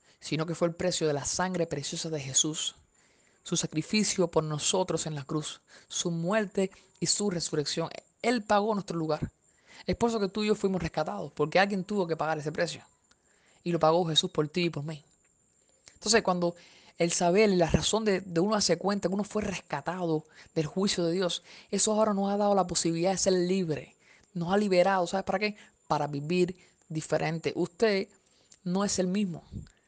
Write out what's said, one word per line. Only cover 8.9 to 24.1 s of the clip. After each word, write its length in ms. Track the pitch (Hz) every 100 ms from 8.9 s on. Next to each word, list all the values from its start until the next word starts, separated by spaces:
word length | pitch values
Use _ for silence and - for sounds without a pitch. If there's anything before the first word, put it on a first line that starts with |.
| 170
lugar. 340 | 156 151 - _ _ _ _ - -
Es 100 | 185
por 140 | 233
eso 100 | 226
que 100 | 190
tú 140 | 214
y 40 | 214
yo 80 | 208
fuimos 260 | 196 185
rescatados, 500 | 160 160 156 202 151
porque 260 | - 151 170
alguien 240 | 202 196
tuvo 240 | 175 208 170
que 80 | 156
pagar 220 | 156 156
ese 140 | 147
precio. 320 | 156 160 143 - _ _ _ _ _ _ _
Y 80 | 175
lo 80 | 170
pagó 260 | 160 170 165
Jesús 260 | 151 180
por 160 | - 151
ti 180 | 180 170
y 40 |
por 140 | 151
mí. 200 | 151 147 _ _ _ _ _ _ _ _ -
Entonces, 280 | - 214 226
cuando 340 | 190 180 175 - - - - -
el 140 | 170
saber 380 | - 175 196 214
y 60 | 180
la 140 | 156
razón 360 | 175 - 214 214
de, 160 | 185
de 180 | 190 170
uno 140 | 202
darse 240 | 214 - 165
cuenta 320 | 196 202 175
que 60 | 196
uno 80 |
fue 180 | 202 214
rescatado 840 | 202 175 - 143 165 185 170 156 - - -
del 140 | 165 151
juicio 380 | 190 202 - 170
de 80 |
Dios, 300 | 185 175 - - - -
eso 200 | 196 220
ahora 220 | 214 220
nos 180 | 196 196
ha 60 | 202
dado 180 | 202 202
la 120 | 180
posibilidad 440 | 170 170 165 185
de 60 | 180
ser 160 | 190
libre. 640 | 185 175 190 165 135 - _ _